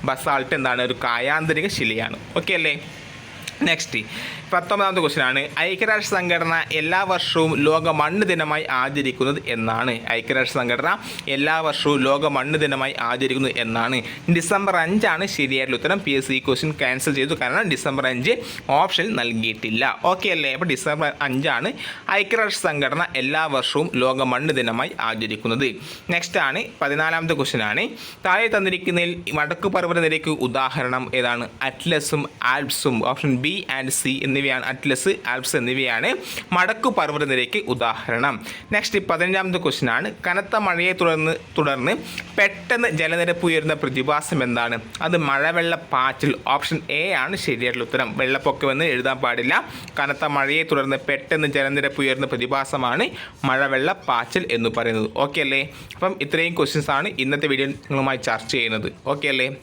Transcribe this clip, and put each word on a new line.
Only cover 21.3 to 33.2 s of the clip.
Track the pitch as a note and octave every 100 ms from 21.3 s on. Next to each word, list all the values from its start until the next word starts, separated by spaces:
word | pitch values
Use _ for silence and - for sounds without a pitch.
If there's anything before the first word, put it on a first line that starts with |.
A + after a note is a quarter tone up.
| C3 D3+ A#2+ F3+ C#4 - - - G3
ഐക്യരാഷ്ട്ര | G3 A3+ G#3+ - F3
സംഘടന | D3 C3+ D3 F3 C3
എല്ലാ | C3 D#3 D#3+ C3
വർഷവും | - D3 E3+ B2
ലോക | B2+ C3 B2+
മണ്ണ് | B2 D#3 C3+
ദിനമായി | A#2 A2+ D3+ - A#2
ആചരിക്കുന്നത്. | A2 A2 G#2+ A#2+ A#2 C3 - - - -
നെക്സ്റ്റ് | E3+ E3+ F#3+ C#3+
ആണ് | E3 A#3+ -
പതിനാലാമത്തെ | C#3+ D3 D#3+ E3 E3 D3+
ക്വസ്റ്റ്യൻ | C3+ B2+ G#2
ആണ്, | A#2+ A#3+ - - - F#3
താഴെ | F#3+ A3+ G#3+
തന്നിരിക്കുന്നതിൽ | F#3+ F3+ F3+ F3 F3 F3 E3+ D3+
വടക്ക് | D3+ E3+ G3 F#3
പർവ്വതനിരയ്ക്ക് | F3 E3+ E3 D#3 D#3 D#3 B2
ഉദാഹരണം | C3 C3 D3 B2+ B2+ C3 C3
ഏതാണ്? | B2 A#2+ A#2 - C3+
അറ്റ്ലസും | - E3+ D#3 C#3+ D3+ C#3 - B2
ആൽപ്സും. | C3+ C3+ - C#3+ A#2 -
ഓപ്ഷൻ | C3